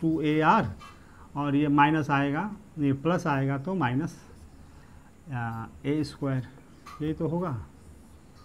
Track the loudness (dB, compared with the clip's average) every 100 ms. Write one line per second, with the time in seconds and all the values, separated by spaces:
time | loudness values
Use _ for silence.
0 | 0 2 2 4 6 6 4 -6 -14 -20
1 | -20 -20 -12 -4 0 2 4 6 6 4
2 | 2 2 2 -2 -4 -8 -12 -2 0 2
3 | 0 0 0 0 0 -2 -2 0 0 0
4 | -2 -6 -20 -20 -20 -20 -20 -20 -20 -20
5 | -20 -20 -10 -6 -6 -8 -10 -8 -2 -2
6 | -2 -4 -4 -2 -4 -12 -20 -20 -16 -8
7 | -6 -4 -2 -2 -4 -6 -10 -18 -20 -20
8 | -20 -20 -20 -20